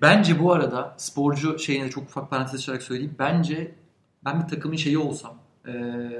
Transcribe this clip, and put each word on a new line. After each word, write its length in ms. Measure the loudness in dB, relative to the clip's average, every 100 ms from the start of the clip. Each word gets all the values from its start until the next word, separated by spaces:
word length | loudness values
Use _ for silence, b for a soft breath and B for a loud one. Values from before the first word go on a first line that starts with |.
bence 380 | 6 8 6 6
bu 140 | 6
arada 400 | 4 2 -2 -6 -10
sporcu 600 | -10 0 2 2 0 -2
şeyine 260 | -2 -2 -4
de 40 |
çok 140 | -8
ufak 260 | -10 -10 -6
parantez 300 | -4 -4 -6
açarak 240 | -6 -8
söyleyeyim. 320 | -6 -6 -6 -2
Bence 520 | 0 2 2 -2 -6 -12 _ _ _ _ -6
ben 180 | -2
bir 40 | -2
takımın 280 | -4 -4 -2
şeyi 220 | 0 0
olsam, 400 | 0 -4 -10 -20 _ _ -12
e, 40 | -8 -6 -6 -8 -8